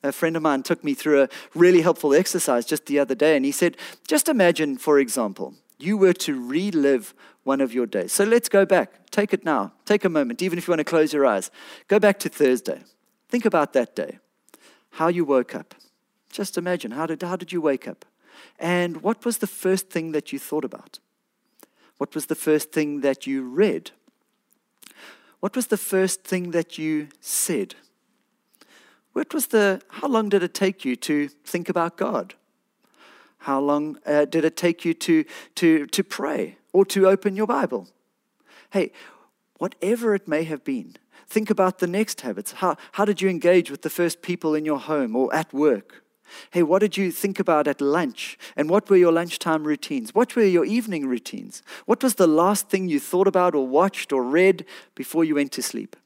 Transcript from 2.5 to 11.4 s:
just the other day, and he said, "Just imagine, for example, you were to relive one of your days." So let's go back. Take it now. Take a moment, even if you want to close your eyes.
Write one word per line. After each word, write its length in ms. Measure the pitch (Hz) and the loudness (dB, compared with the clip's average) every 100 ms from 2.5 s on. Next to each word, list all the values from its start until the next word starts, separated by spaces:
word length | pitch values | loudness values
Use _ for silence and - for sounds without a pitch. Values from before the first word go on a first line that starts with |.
| 123 120 | 0 0
just 200 | 151 - | -6 0
the 120 | 143 | 0
other 160 | 135 | 0
day, 220 | 127 151 151 | 2 2 4
and 80 | |
he 80 | 135 | 0
said, 240 | - 175 - - - - | 0 -2 -2 -18 -18 -2
"Just 220 | 302 - | 0 2
imagine, 480 | 269 175 165 151 131 | 4 4 4 -2 -2
for 200 | - 143 | 4 4
example, 580 | 131 127 110 95 69 - _ _ | 4 -2 -4 -4 -12 -12 _ _
you 200 | 156 214 | -4 4
were 160 | 190 | 4
to 260 | 180 - 135 | 4 -2 -4
relive 760 | 120 147 202 165 139 131 104 _ - _ | -4 -2 -2 0 2 2 -2 _ -20 _
one 160 | 131 139 | -4 -2
of 140 | 135 | -2
your 120 | 120 117 | -2 -2
days." 280 | 101 90 | -4 -4
So 100 | - | 0
let's 240 | 208 233 233 | 2 2 2
go 180 | 196 196 | 2 4
back. 440 | 185 110 _ _ | 2 0 _ _
Take 240 | - 208 | -2 0
it 100 | 190 | -2
now. 300 | 165 135 98 _ | 0 -2 -2 _
Take 220 | - 208 185 | -2 0 2
a 40 | |
moment, 320 | 160 131 120 | 0 -2 -2
even 160 | 185 170 | -4 -4
if 120 | 165 | -2
you 20 | |
want 80 | 165 | -2
to 60 | 147 | 2
close 260 | 160 156 | 2 2
your 140 | 151 135 | 4 2
eyes. 260 | 101 | 2